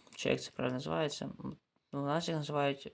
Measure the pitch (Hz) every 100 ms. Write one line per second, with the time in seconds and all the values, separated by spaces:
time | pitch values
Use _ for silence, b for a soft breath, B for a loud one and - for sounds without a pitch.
0 | B - - 131 - - 127 127 147 165
1 | 151 - - - 135 - _ _ - 139
2 | 143 160 170 160 147 147 143 139 -